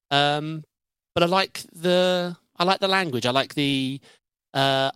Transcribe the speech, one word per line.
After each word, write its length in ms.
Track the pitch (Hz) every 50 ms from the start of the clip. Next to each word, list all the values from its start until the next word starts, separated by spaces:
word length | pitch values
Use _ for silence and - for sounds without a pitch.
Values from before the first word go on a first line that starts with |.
| _ -
Um, 520 | 143 143 147 147 147 151 151 156 160 156 156 _ _ _ _ _ _ _ _ _ -
but 80 | 165 170
I 20 |
like 380 | 170 185 190 190 - - - - - -
the, 640 | 170 165 180 180 180 180 180 180 180 175 180 175 - _ _ _
I 60 | - 175
like 160 | 185 190 -
the 80 | 196
language. 380 | 190 190 196 185 160 123 117 117
I 60 | 123
like 240 | 123 135 131 - -
the, 440 | 151 143 139 139 135 131 131 139 135 - - - _ _ _ _ _ _ _ -
uh, 380 | 135 139 139 135 135 135 135 -